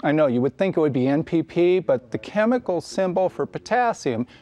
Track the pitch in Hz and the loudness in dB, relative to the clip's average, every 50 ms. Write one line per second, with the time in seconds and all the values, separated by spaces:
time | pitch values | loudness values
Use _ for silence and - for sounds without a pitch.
0 | - 151 147 156 151 135 120 123 127 139 - - 196 185 156 170 156 151 123 131 | 0 2 2 4 4 2 2 2 0 0 0 0 -2 0 2 2 2 2 2 0
1 | 127 135 143 156 156 - 170 165 156 - - 170 175 180 185 185 - - 135 120 | 0 0 0 0 0 0 -2 -2 -2 -2 0 2 2 4 2 2 2 0 0 -2
2 | - - - 131 - - - 208 214 233 254 - - - 180 160 - - - 190 | -2 -6 -10 -10 -8 -6 -2 0 0 2 0 0 -2 -2 -4 -4 -6 -6 -4 -2
3 | 190 185 175 185 185 165 - - 139 - - 156 - - 220 247 247 233 - - | -2 0 0 0 0 0 -2 -4 -6 -6 -8 -10 -6 -2 0 0 0 0 -2 -2
4 | - 143 117 110 123 - - - | -4 -4 -2 -2 -4 -6 -10 -18